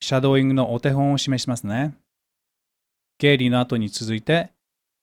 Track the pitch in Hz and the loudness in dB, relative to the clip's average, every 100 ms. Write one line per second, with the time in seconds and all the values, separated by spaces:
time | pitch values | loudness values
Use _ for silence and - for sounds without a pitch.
0 | - 135 135 135 135 135 117 120 143 135 | -4 0 2 4 2 2 0 -2 -2 0
1 | 139 139 - 131 - 120 104 113 147 143 | 0 0 0 -2 -4 -6 -4 -4 -4 -8
2 | _ _ _ _ _ _ _ _ _ _ | _ _ _ _ _ _ _ _ _ _
3 | _ - 143 139 123 123 123 120 104 - | _ 0 2 4 2 0 0 -2 -4 -6
4 | 110 110 110 165 185 _ _ _ _ _ | -6 -4 0 -2 -2 _ _ _ _ _